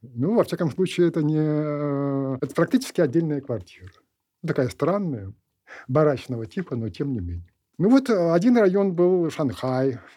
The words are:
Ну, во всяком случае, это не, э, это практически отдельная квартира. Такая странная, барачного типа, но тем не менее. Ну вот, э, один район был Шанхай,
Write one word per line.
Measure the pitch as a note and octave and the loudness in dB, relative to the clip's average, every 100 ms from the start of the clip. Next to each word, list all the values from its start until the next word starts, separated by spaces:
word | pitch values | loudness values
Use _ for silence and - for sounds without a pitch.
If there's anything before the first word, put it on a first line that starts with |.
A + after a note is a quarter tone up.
Ну, | - A#2+ C#3 A#3 | -16 -4 0 2
во | |
всяком | F3+ - E3+ | 0 0 -2
случае, | B2 F#3 - F3 | 0 -2 2 2
это | E3 | 2
не, | D3+ D#3 | 0 2
э, | D#3 D3+ D3+ D3 D3 C#3 C#3 C#3 C3+ C3 | 0 0 -2 -4 -4 -2 -2 -2 -2 -4
это | C#3+ | -6
практически | - E3+ B3+ - - | -2 0 0 -2 -2
отдельная | D#3+ C#3+ E3 D3 | 0 0 0 -4
квартира. | C3 A#2 F#2+ - F#2 _ _ _ _ _ D#3+ | -4 -8 -8 -20 -20 _ _ _ _ _ -6
Такая | D3+ B2+ | -2 -2
странная, | - C#3+ G3 F#3+ B2+ F#2+ - _ _ _ - - | -2 -2 0 -2 -6 -10 -14 _ _ _ -20 -2
барачного | C3 D3+ C3 - A#2+ A2+ | 2 4 2 -4 -8 -6
типа, | - F3+ B2 | -8 -6 -4
но | A2+ | -6
тем | G2 C#3 | -6 -4
не | B2 | -4
менее. | F2 F2 - _ _ _ | -6 -8 -12 _ _ _
Ну | F#3 | 4
вот, | C4+ C4+ | 4 4
э, | G#3+ E3+ | 0 2
один | E3+ G#3+ A#3+ | 4 4 4
район | G3+ F#3+ G3+ | 4 4 0
был | E3+ F3+ F#3 E3 | 2 2 4 0
Шанхай, | - D3 G2+ B2+ B2+ C3+ A#2 - | 0 -4 -2 -2 0 0 -2 -12